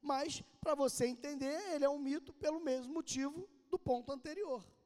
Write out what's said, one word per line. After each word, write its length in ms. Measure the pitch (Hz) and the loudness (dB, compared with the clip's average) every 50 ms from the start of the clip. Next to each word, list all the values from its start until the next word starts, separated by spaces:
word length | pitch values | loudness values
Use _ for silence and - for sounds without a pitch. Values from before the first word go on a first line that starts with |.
mas, 400 | - 285 277 262 285 330 - - - - - _ | 0 0 0 2 2 0 -4 -6 -10 -14 -14 _
pra 120 | - 311 302 | 2 2 4
você 320 | 285 277 254 - - 247 | 6 4 4 4 4 2
entender, 520 | 240 254 - - 285 294 269 269 269 294 330 415 392 339 | 2 2 -2 -6 -6 -4 -2 -2 0 0 -2 -2 -2 2
ele 100 | 294 285 | 4 4
é 60 | 277 | 4
um 100 | 285 285 | 4 2
mito 340 | 285 269 277 320 - - - | 0 0 -2 -2 -4 -8 -12
pelo 260 | _ - 302 311 330 | _ -2 -2 -2 0
mesmo 340 | 339 285 262 262 247 247 302 | 0 0 0 0 -2 -4 -4
motivo 560 | 330 311 - - 262 269 277 294 339 370 403 _ - _ _ | -4 -4 -4 -2 -2 -2 -2 -4 -6 -12 -12 _ -20 _ _
do 80 | 359 | -4
ponto 340 | 359 - - 247 240 247 - | -2 2 2 0 0 0 -6
anterior. 540 | 277 269 254 320 302 381 415 339 262 226 180 - - _ _ | -8 -6 -6 -8 -6 -4 -4 -4 -4 -6 -8 -14 -20 _ _